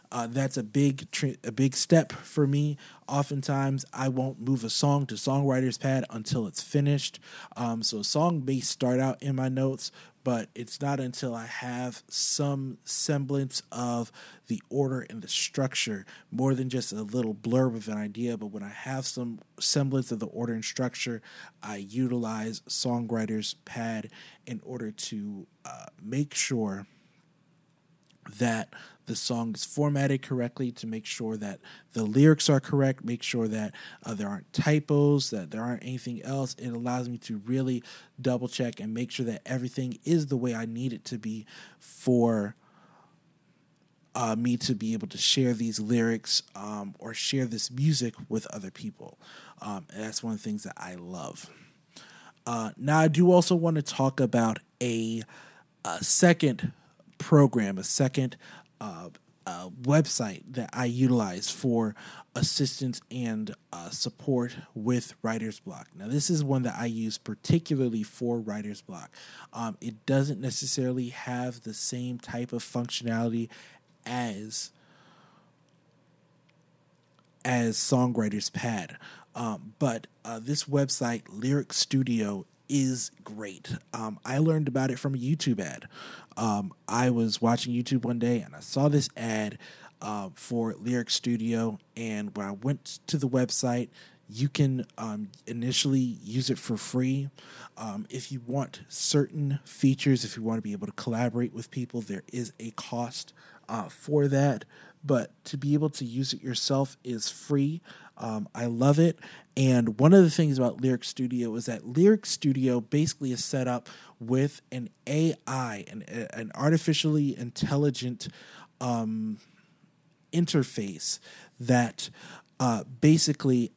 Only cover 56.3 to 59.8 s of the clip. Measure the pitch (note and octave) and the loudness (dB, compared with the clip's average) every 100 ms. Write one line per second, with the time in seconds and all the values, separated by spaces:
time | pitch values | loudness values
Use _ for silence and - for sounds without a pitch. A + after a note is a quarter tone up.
56.3 | E3+ D3 A#2 - - _ _ - - - | 8 2 0 -4 -8 _ _ -20 -8 6
57.3 | D3+ C#3 A#2+ G2 F#2+ G#2+ - C3 C#3 B2+ | 8 8 6 0 -2 2 2 2 0 -4
58.3 | - - - - - G#2+ E2 F2 - _ | -6 -20 -20 -20 -12 -12 -12 -14 -18 _
59.3 | _ - F2 F#2 B2+ | _ -12 -10 -12 -4